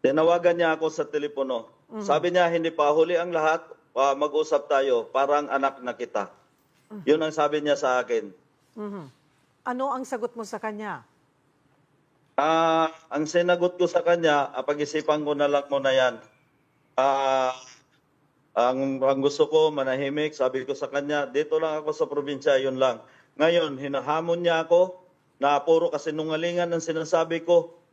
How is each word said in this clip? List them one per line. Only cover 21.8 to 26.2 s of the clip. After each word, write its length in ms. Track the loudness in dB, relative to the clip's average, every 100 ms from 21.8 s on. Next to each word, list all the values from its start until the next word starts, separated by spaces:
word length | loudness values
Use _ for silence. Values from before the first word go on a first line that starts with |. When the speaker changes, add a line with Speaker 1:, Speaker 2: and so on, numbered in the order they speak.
Speaker 1:
ako 80 | -6
sa 160 | -4 -2
probinsya, 560 | -2 -4 -4 2 2
yun 160 | 2 2
lang." 240 | 0 0 -10 _ _
Ngayon, 480 | 0 2 2 0 -6
hinahamon 640 | -6 -6 -2 -4 -2 0 0
niya 160 | 0
ako 320 | 2 4 4 -2 _ _ _ _
na 160 | 0 2
puro 320 | 4 4 4
kasinungalingan 800 | -2 -6 -6